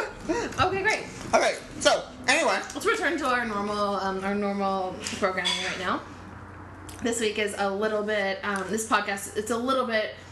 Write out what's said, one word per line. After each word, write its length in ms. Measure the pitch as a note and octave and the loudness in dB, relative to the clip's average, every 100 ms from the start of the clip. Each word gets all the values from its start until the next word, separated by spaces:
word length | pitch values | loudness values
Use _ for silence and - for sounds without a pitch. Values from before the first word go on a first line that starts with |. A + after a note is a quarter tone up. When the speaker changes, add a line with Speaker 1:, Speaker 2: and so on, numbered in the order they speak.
| - - - | 2 -6 -4
Speaker 1:
Yeah. 360 | A#4 D#4+ - F#4 | -2 -2 0 0
Okay, 140 | G4 | 2
great. 220 | G4 F#4 - - - | 0 0 -4 -10 2
Speaker 2:
Okay, 220 | - A#3+ - - - | 4 4 0 -8 2
so, 240 | D4 A#3+ - - A#3 | 4 4 0 -4 2
anyway. 320 | D4 C4+ G3 - | 4 4 2 -2
Speaker 1:
Let's 120 | D4+ F#4 | -2 0
return 320 | - D#4 E4 | 2 2 2
to 80 | C#4 | 2
our 200 | B3 A#3 | 2 2
normal, 500 | G3+ G#3 G#3 G3+ G3 | 0 0 2 2 2
um, 280 | F#3+ F#3+ | 0 0
our 120 | F#3+ G3+ | 0 0
normal 600 | G3+ G3+ G3 F#3+ F#3 F3+ - A3+ | 0 2 2 2 -2 -4 -6 0
programming 320 | G3 F#3 F3+ F3+ F#3 | 0 2 0 0 -2
right 120 | E3+ | -2
now. 220 | F#3 C4 - - - - - - - - - - | -2 -2 -4 -14 -14 -14 -16 -16 -16 -16 -14 -4
This 160 | A#3 A3+ | -2 0
week 180 | G#3+ G#3+ | 0 0
is 160 | G3+ G3 | -2 0
a 120 | G3+ | 0
little 340 | G3 G#3+ G#3+ | 2 0 0
bit, 360 | G#3 G#3+ G3 F#3+ | 0 0 0 0
um, 200 | G#3 G3 F3+ | -2 -2 -2
this 180 | A3 - | -2 2
podcast, 480 | G#3 G#3 G3+ - - | 2 2 -4 -4 -6
it's 140 | G#3+ | -2
a 60 | A#3 | 0
little 280 | B3 C4 A3+ | 2 2 2
bit 300 | A3 G3+ - - | 0 0 -6 -14